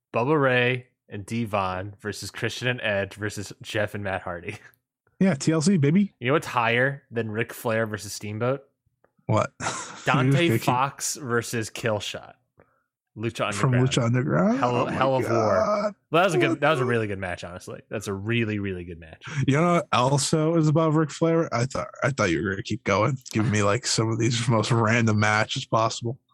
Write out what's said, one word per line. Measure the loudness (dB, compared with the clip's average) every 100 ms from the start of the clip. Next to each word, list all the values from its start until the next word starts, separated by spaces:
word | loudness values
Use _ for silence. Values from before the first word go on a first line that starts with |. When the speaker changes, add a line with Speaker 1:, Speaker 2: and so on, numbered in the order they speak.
| _
Speaker 1:
Bubba | -2 2 2
Ray | 4 4 2 0 -8 _ _
and | -14 -6
Devon | -6 -2 -2 -2 -4 -8 -10
versus | -10 -8 -12
Christian | -6 -6 -2 -4
and | -2
Edge | -2 0 -2
versus | -4 -6 -6 -12 -14
Jeff | -6 -2 -2
and | -4
Matt | -6 -6
Hardy. | -6 -10 -10 -14
<laughs> | -18 _ _ _ _ _
Speaker 2:
Yeah, | 0
T | 2 0
L | 2
C, | 2 4
baby. | 4 4 2 _
Speaker 1:
You | 0
know |
what's | 0 2
higher | 0 2 4 2 -2 _
than | -6 -4
Ric | -4 -4
Flair | -4 -2 0 -2
versus | -4 -8
Steamboat? | -10 -8 -4 -2 -4 -8 _ _ _ _ _ -2
Speaker 2:
What? | 0 0 _
Speaker 1:
Dante |
Speaker 2:
<laughs> |
You're | -8 -8
just | -12 -6 0
gonna | 2 2 2 2 0
keep |
Speaker 1:
Fox | 0 0 -2 -4 -8
versus | -8 -2 -2 -2 -6 -6
Killshot. | -4 -4 -2 -6 -10 -16 -20 _ _ _ _ _ _ _ -8
Lucha | -6 -4 -4
Speaker 2:
From | 0 2
Speaker 1:
Underground. | 4 4
Speaker 2:
Lucha | 2
Underground? | 2 0 2 2 2 2
Speaker 1:
Hell, | 2 2
Speaker 2:
Oh | 0
my |
Speaker 1:
Hell | 0 2 2
of | 2
War. | 2 2
Speaker 2:
God. | 2 2 0 -2 -6 _
Speaker 1:
Well, | 2
that |
was | 4
a | 4
good, | 2
Speaker 2:
What | 2
Speaker 1:
that | 2
was | 2
a |
Speaker 2:
the | 2
Speaker 1:
really | 0 -2
good | -4
match, | -6 -8
honestly. | -10 -12 -14 -16 _
That's | -8 -6
a |
really, | -6 -2 0 0 -2
really | -4 -6
good | -10 -14
match. | -16 -18 -8 -2 2
Speaker 2:
You | 2
know | 4
what | 2 2
also | 0 2 2 2 2 2 4
is | 4
above | 4 4 2
Ric | 0
Flair? | 0 2 2 0
I | -2 -2
thought, | -4 -8 -2
I | -2
thought | 2 2
you | 2
were | 0
gonna | -4
keep | -6 -4
going, | 2 2 2 -2 -4
giving | 0 2
me, | 2
like, | 2 2 0
some | -2 0
of | 0
these | 0 0 2
most | 2 4
random | 2 4 4 4 4
matches | 4 2 0 -4
possible. | -2 0 0 -2 -8 -10 _